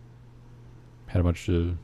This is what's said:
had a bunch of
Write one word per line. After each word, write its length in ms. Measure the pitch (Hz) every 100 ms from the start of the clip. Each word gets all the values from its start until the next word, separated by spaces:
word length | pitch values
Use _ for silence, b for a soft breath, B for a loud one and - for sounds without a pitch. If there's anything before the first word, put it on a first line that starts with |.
| - - - - - - - - - - -
had 140 | 98
a 40 |
bunch 240 | 87 85 -
of 280 | 87 85 87